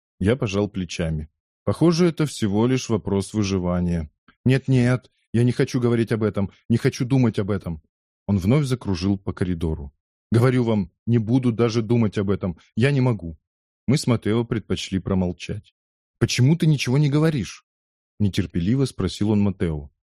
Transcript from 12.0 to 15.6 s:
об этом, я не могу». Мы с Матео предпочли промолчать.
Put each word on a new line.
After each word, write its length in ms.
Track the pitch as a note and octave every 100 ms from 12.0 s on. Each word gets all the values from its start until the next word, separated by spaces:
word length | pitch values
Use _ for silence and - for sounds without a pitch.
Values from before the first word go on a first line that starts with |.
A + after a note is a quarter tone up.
| G#2+ G#2+
об 120 | G2
этом, 280 | G2 G2 E2+ _
я 160 | - C3+
не 100 | C#3+
могу». 380 | B2+ G#2+ E2 D#2+ _ _ _ _ -
Мы 100 | C#3
с 120 | -
Матео 360 | A2+ G2+ A2+
предпочли 540 | A#2 A2+ - F#2 - F#2+
промолчать. 760 | - F#2+ F2+ E2+ - G#2